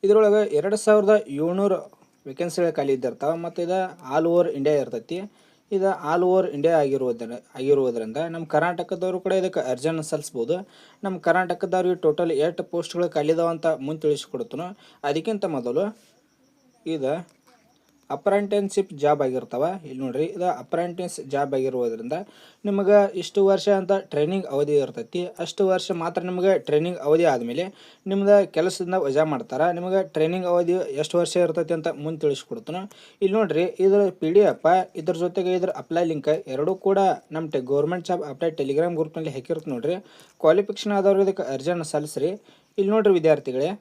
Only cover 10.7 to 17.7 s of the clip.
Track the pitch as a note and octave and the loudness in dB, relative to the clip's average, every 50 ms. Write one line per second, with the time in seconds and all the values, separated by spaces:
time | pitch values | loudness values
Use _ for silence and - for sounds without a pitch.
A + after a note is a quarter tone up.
10.7 | _ - - - _ _ - G3 F#3 E3+ - F3+ E3 F3+ F#3 F3 - - - F#3 | _ -20 -20 -20 _ _ -8 -6 -6 -4 0 0 2 2 2 -2 -4 -6 -4 -2
11.7 | F3 F#3 F#3 F3+ F3+ F3 - D#3+ D3 D#3 F3 E3 E3 C3+ D3 E3 E3+ - F3 - | -2 0 0 0 -2 0 0 0 0 2 -2 -2 0 0 0 -2 -2 -4 -10 -6
12.7 | - E3+ E3 - - F3 F3+ E3+ - D#3+ D3 D3+ D#3+ D#3+ E3+ E3+ E3+ D#3+ D#3+ E3 | -6 -6 -6 -6 -4 -4 -4 -2 -2 -2 0 2 2 2 2 0 -2 -2 -2 -2
13.7 | D#3+ C3 C3+ C#3 D#3 D#3 D#3 D3+ D3 C#3 - _ - C3 A#2+ A#2 - D3 E3+ F3+ | -2 -2 -4 -8 -8 -2 0 0 0 0 -4 _ -10 -10 -10 -8 -10 -10 -10 -10
14.7 | G#3 _ - - _ _ - C#3+ D3 D#3+ E3 A3+ A3 G3+ G#3 F#3 D#3+ C3+ A#2+ A#2+ | -12 _ -20 -20 _ _ -4 -4 -2 -2 -2 -4 -6 -4 -4 -4 -4 -4 -4 -2
15.7 | A#2+ D3+ F#3+ G#3 G#3+ _ _ _ _ _ _ _ _ _ _ _ _ _ _ _ | -2 -2 -2 -2 -6 _ _ _ _ _ _ _ _ _ _ _ _ _ _ _
16.7 | _ _ _ - D#3+ D#3 - C#3+ D3+ E3+ F3 _ _ _ _ _ _ _ _ _ | _ _ _ -6 -6 -4 -2 -2 -4 -4 -6 _ _ _ _ _ _ _ _ _